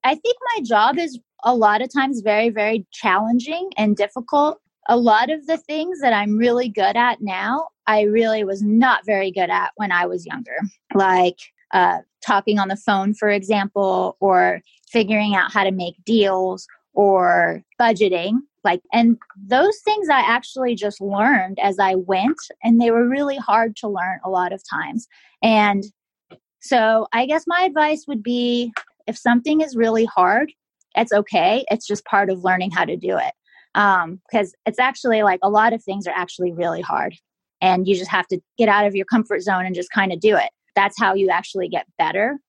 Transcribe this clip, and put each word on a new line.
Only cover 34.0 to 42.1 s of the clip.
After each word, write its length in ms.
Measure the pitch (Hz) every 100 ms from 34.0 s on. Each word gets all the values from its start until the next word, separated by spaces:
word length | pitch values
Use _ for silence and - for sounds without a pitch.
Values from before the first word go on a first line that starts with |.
| 165 185 _
'cause 240 | 226 185 _ -
it's 140 | 220
actually, 440 | 254 254 247 220
like, 160 | 208 180
a 80 | 196
lot 240 | 208 226
of 80 | 226
things 240 | - 196 180
are 80 |
actually 380 | 180 175 - 180
really 300 | 165 170 165
hard, 340 | - - - - _ _ _ _
and 260 | 185 180 185
you 80 | 190
just 160 | 185
have 160 | 196 175
to 120 | 180 _ -
get 100 | 220
out 180 | 202 208
of 100 | 196
your 100 | 190
comfort 360 | 233 226 202
zone 240 | 185 185 185
and 80 |
just 180 | 180 180
kinda 240 | - 190 170
do 180 | 214 190
it. 160 | 117 _ _ -
That's 240 | 202 202
how 160 | 214 -
you 140 | 190
actually 400 | 175 - 190 180
get 180 | - - -
better. 400 | 160